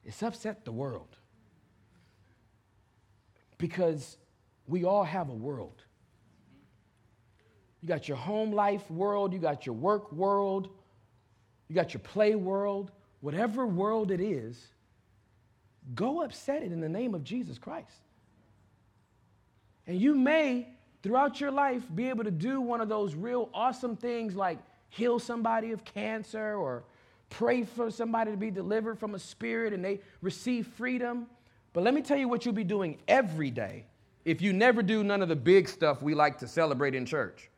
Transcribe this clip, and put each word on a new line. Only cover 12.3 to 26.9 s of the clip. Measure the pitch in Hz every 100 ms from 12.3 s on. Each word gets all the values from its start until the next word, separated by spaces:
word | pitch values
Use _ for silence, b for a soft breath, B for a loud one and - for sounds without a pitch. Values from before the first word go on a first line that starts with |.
world, | 214 185 196 202 202 190 b b b
whatever | 143 156 233 220 247
world | 175 208 220 202
it | 180
is, | 208 147 113 120 - _ _ _ _ _ _ _ _ _ _ _ 135
go | 120 226 320
upset | 285 - - 294
it | 220
in | 165
the | 160
name | 180 254
of | 180
Jesus | 127 240 190 123
Christ. | - - - - _ _ _ _ _ _ _ _ _ _ _ _ _ _ _ _ _ _ -
And | 180
you | 254
may, | 285 262 320 294 247 240 - _ _
throughout | 196 247 285 277
your | 285
life, | 269 277 254 247
be | 160 254
able | 240
to | 214
do | 165 220 269
one | 240 233
of | 214
those | 214 202
real | 147 220 247 226
awesome | 185 247 254 247 220
things | 240 233 220
like | 185 190 160 b b b
heal | - 240 233
somebody | 240 233 226 226 226
of | 220
cancer | - 202 214 220 - 220 214
or | 208 147 120 -